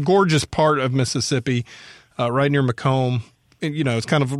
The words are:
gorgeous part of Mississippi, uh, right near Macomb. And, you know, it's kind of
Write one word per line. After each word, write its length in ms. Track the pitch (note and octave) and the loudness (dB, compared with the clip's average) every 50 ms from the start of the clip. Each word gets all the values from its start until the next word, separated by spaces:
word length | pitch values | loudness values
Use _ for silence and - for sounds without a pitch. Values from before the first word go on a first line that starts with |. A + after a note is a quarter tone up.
| C#3+ | 0
gorgeous 400 | D3+ F#3 - G3 E3+ D#3 C#3+ - | 2 4 4 4 4 2 0 0
part 340 | - - - D#3 D#3 D3+ C#3 | -2 -2 2 2 2 2 2
of 140 | C3 B2+ B2+ | 0 0 0
Mississippi, 720 | C3+ B2+ - - C#3 - - D3 B2+ A2+ C#3 B2+ A#2+ A2+ - - - - - - - _ _ _ - | 0 -2 -2 -2 -4 -4 -2 -2 -2 -2 0 -2 -2 -4 -6 -12 -20 -20 -20 -20 -20 _ _ _ -4
uh, 120 | B2+ A#2+ | -2 -2
right 200 | A#2+ C3+ C#3 C#3+ | 0 0 0 2
near 120 | C#3+ C#3+ C3+ | 2 2 2
Macomb. 600 | B2 A2+ - - C#3 C3 C3 B2+ B2+ B2 A#2+ A2+ - _ _ _ _ _ - | 0 -2 -2 0 0 0 0 0 0 -2 -4 -6 -8 _ _ _ _ _ -8
And, 140 | - D#3 D3 | -8 -6 -4
you 80 | D#3 D3+ | -2 -2
know, 140 | C3 A#2 | -2 -2
it's 100 | A#2 A2 | -2 -2
kind 160 | - E3 D3+ C#3 | 0 0 0 0
of 100 | B2+ C#3 | 0 -2